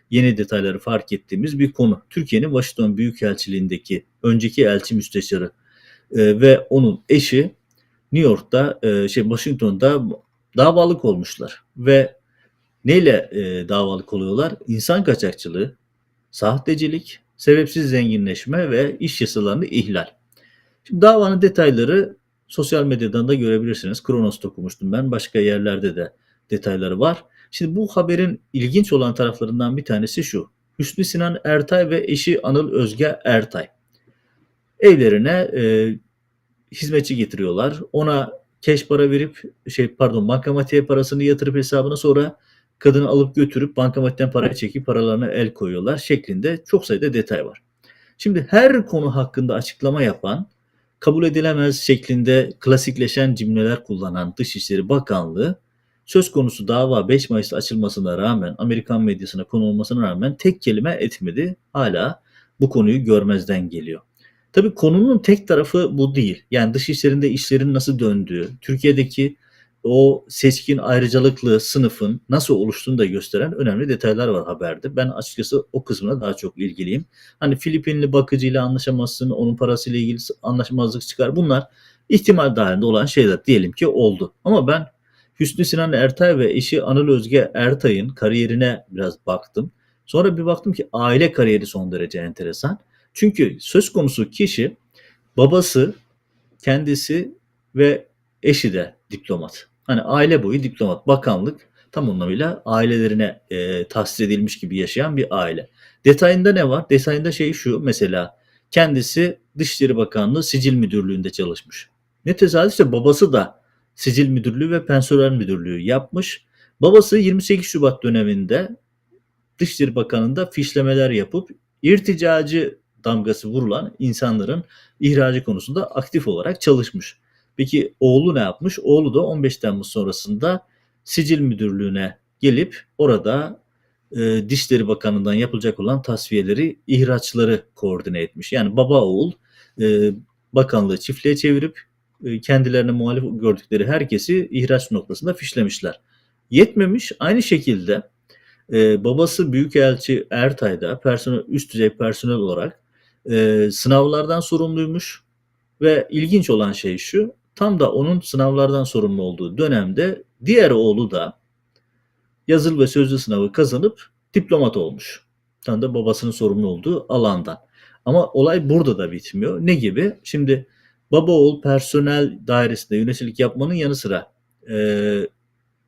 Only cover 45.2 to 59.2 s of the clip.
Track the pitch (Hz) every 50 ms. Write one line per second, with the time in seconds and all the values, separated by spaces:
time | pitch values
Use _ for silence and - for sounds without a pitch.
45.2 | 123 - - 120 117 110 - - 101 90 90 90 95 123 151 139 - - 143 139
46.2 | - - 95 92 117 160 170 160 - - 202 190 - - 107 98 151 139 120 113
47.2 | 104 - 107 78 - - - - _ _ _ _ _ _ _ _ _ _ _ -
48.2 | - 208 190 165 135 - 196 220 254 269 262 240 - - 175 156 147 139 123 135
49.2 | 127 131 - 139 131 120 101 120 123 - - - 139 135 147 147 131 107 92 -
50.2 | - 98 117 165 196 - _ _ _ _ _ _ _ _ _ - - 151 156 165
51.2 | 170 156 147 156 156 160 151 143 143 143 135 - - - 131 131 - - 127 123
52.2 | 117 131 131 131 - - - _ - 131 131 131 131 131 123 123 123 113 - 139
53.2 | 135 131 117 113 107 110 110 110 110 113 120 117 - - 101 92 95 92 87 90
54.2 | 87 90 90 - 127 - - 98 - - 101 95 95 107 143 135 135 - 101 90
55.2 | 85 80 80 98 127 175 185 - _ _ _ _ _ _ _ _ _ - - 185
56.2 | 185 - - 147 127 117 - - 101 113 117 123 131 131 127 104 92 101 135 135
57.2 | - - 113 107 104 - - - 107 - 113 110 104 101 - 101 95 90 87 87
58.2 | 101 117 117 104 90 85 - - 113 117 117 117 - - 117 113 110 107 98 92